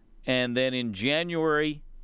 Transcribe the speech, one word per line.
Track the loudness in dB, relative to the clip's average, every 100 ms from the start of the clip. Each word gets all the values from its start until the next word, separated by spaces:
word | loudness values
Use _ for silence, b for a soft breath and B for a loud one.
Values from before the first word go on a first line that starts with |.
| b -10 -2
And | 0 2 2
then | 2
in | 0 -2
January | -2 0 0 0 0 2 2 0 -4 -10 -16